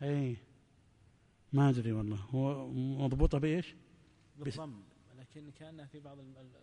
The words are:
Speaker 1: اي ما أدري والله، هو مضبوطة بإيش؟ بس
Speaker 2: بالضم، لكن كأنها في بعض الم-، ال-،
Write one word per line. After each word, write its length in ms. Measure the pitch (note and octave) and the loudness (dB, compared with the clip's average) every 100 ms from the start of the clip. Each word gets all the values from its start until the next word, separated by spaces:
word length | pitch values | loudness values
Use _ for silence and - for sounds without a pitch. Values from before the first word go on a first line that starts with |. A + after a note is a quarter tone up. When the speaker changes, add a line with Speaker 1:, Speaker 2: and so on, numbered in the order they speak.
Speaker 1:
اي 340 | C#3+ C#3+ C3 A2+ - - _ _ _ - - - _ _ - | 0 2 0 -2 -10 -20 _ _ _ -20 -20 -20 _ _ 0
ما 160 | C#3 C#3 | 4 6
أدري 240 | B2 A2+ | 4 2
والله، 240 | A2 G#2 G#2 | 0 0 -4
هو 520 | G#2 C3 C3+ C#3 C3 | -2 0 0 -2 -4
مضبوطة 680 | C3 C3 C3+ C3+ C3 D#3+ C#3+ | -4 -2 0 0 6 6 6
بإيش؟ 360 | D#3 E3+ - - - - - - - C#3+ | 2 2 -2 -10 -20 -20 -20 -20 -20 -8
بس 60 | |
Speaker 2:
بالضم، 380 | D3 C3+ D#3 G#2 F#2+ - - B2+ | -6 -6 -8 -12 -18 -20 -20 -20
لكن 320 | B2+ D3+ D3 | -20 -18 -18
كأنها 360 | - D#3+ D#3+ C#3 | -18 -18 -18 -18
في 140 | D3+ | -18
بعض 180 | C#3+ C#3 | -18 -18
الم-، 180 | C3+ C3 | -18 -20
ال-، 200 | B2+ B2+ | -20 -20